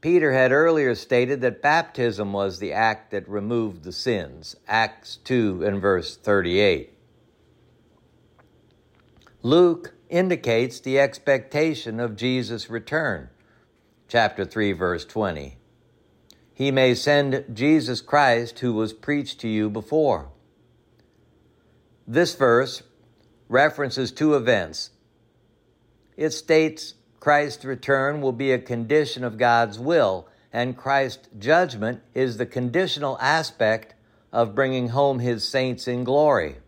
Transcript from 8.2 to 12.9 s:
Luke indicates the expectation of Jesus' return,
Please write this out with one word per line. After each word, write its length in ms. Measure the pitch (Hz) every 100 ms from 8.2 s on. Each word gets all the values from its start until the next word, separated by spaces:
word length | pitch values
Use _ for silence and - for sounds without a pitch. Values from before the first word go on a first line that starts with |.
| _ _ _ _ _ _ _ _ _ _ _ _
Luke 520 | 120 160 180 165 - _ _
indicates 720 | 170 185 175 127 113 127 -
the 180 | 131 135
expectation 1000 | 139 - - 131 - 147 160 151 117 113
of 160 | 120 104
Jesus' 520 | 123 127 110 113 -
return, 600 | 117 110